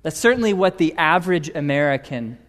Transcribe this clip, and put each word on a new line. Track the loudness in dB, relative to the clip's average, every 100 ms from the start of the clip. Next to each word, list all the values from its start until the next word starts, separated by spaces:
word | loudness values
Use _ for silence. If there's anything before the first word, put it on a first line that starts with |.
That's | -8 0
certainly | 2 2 0
what | 2 0 2
the | 0
average | 2 2 2 2 -2 -2
American | -6 -2 0 0 -2 -6 -10 -10 -14